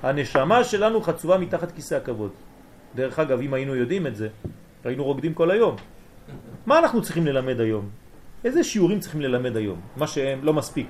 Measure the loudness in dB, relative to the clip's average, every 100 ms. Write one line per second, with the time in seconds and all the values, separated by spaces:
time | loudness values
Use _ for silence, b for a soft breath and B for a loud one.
0 | 0 0 0 0 4 4 4 2 2 2
1 | -2 -4 2 2 2 -4 -4 -10 -6 -4
2 | -4 -6 -6 -8 -20 -20 -20 -20 -14 -6
3 | -4 -2 0 0 0 -2 -2 -2 0 0
4 | -2 -4 -8 -8 -14 -14 -20 -10 -6 -4
5 | -2 0 -2 2 2 4 4 2 -12 -20
6 | -20 -20 -20 -18 -18 -12 4 4 6 2
7 | 0 0 2 2 0 0 2 0 -4 -14
8 | -20 -20 -20 -6 0 2 2 4 4 2
9 | -2 -4 0 0 0 -2 -4 -6 -12 -6
10 | -4 -2 -2 0 0 0 0 -6 -4